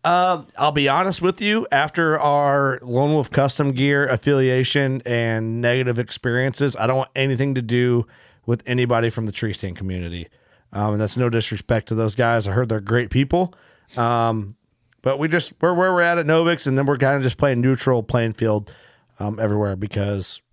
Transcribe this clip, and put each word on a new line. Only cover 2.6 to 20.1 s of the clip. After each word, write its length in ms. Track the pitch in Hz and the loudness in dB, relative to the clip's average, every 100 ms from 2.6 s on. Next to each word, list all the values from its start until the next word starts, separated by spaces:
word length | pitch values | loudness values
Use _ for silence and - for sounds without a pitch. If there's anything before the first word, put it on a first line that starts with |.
| 139 127 | 0 -2
Lone 320 | 123 123 147 | -2 0 2
Wolf 160 | 151 127 | 2 0
Custom 420 | - 139 - 143 | 0 0 0 -2
Gear 340 | 127 139 143 143 | 2 2 2 0
affiliation 920 | 123 - 139 131 127 127 143 135 131 120 | 0 2 2 4 2 0 0 0 -2 -2
and 560 | 120 117 110 113 117 | -2 0 -2 -4 -2
negative 380 | 120 127 127 120 | 0 0 0 -2
experiences, 760 | 117 - 127 120 131 - 143 - | -4 -4 -2 0 0 0 -2 0
I 120 | 113 | 0
don't 100 | 131 | 0
want 140 | 131 139 | -2 -2
anything 400 | 135 123 139 127 | -2 0 0 -2
to 60 | |
do 460 | 117 123 123 120 117 - - _ - | 0 2 2 2 0 -12 -20 _ -4
with 180 | 117 - | -4 -2
anybody 440 | 123 123 117 117 | 0 2 2 0
from 180 | 117 110 | -2 -6
the 40 | |
tree 220 | - 110 | -4 -6
stand 240 | 98 98 87 | -4 -8 -8
community. 500 | 95 90 87 87 - _ _ _ _ | -6 -6 -6 -8 -12 _ _ _ _
Um, 200 | 101 104 | -4 -2
and 60 | 104 | 0
that's 140 | 107 120 | -2 -2
no 140 | 123 | 0
disrespect 580 | 113 - 101 - 113 - | 0 -2 -8 -2 -4 -2
to 60 | 110 | -2
those 200 | 110 107 | -2 0
guys. 320 | 117 117 101 | 0 2 0
I 40 | |
heard 160 | 101 123 | -2 0
they're 120 | 110 | -4
great 300 | 101 120 120 | -4 -4 -2
people. 420 | 127 135 175 180 - _ _ _ - | 0 2 0 0 -6 _ _ _ -4
Um, 600 | 117 117 113 113 101 - _ _ _ _ | 0 0 0 -2 -6 -14 _ _ _ _
but 160 | 131 139 | -4 -2
we 80 | 160 | 0
just, 260 | 170 - - | -2 -4 -2
we're 120 | 170 175 | 0 2
where 180 | 185 | 2
we're 80 | 180 | 4
at 160 | 170 170 | 2 2
at 80 | 151 | 2
Novix, 400 | 160 165 170 143 | 4 4 0 0
and 120 | 135 | 0
then 80 | 139 | 0
we're 100 | 131 | 2
kinda 240 | 135 143 | 2 2
just 160 | 131 - | 0 0
playing 240 | 143 123 | 0 2
neutral 400 | 127 131 - 123 | 2 2 2 0
playing 300 | 107 123 113 | 0 0 0
field, 400 | 107 113 107 101 - - _ _ _ | 0 0 0 -4 -20 -20 _ _ _
um, 200 | 104 110 | -6 -2
everywhere 360 | 110 104 101 95 | 0 0 0 -2
because 640 | 104 104 101 | -4 -4 -2